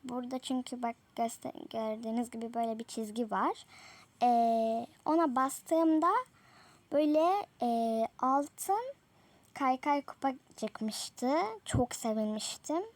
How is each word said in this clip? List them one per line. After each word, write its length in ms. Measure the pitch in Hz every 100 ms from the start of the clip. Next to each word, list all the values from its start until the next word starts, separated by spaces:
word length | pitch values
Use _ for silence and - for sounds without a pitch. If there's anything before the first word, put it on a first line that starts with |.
Burada 360 | 254 247 247 262
çünkü 420 | - 254 247 247
bak 140 | 233 233 _ -
göster-, 540 | 233 - - - 50
gördüğünüz 600 | 226 220 220 226 233 233
gibi 220 | 226 226
böyle 260 | 233 226 226
bir 40 |
çizgi 480 | 226 - 214 214 226
var. 340 | 196 247 466 - - - - - _
E, 40 | 240 233 233 226 226 226 240 - -
ona 300 | 320 320 247
bastığımda 760 | 262 - - 330 330 311 339 453 508 _ _ - - - _
böyle, 560 | 285 302 302 339 392 - _
e, 460 | 240 233 226 220 226 -
altın 720 | 254 277 294 - - 403 508 554 _ _ _ _ _
kaykay 480 | - 269 262 294 285
kupa 320 | - - 269 262 _ -
çıkmıştı. 840 | 214 - 220 - - - 247 302 403 440 -
Çok 300 | - 240 -
sevinmiştim. 880 | 226 220 214 214 - - - 311 440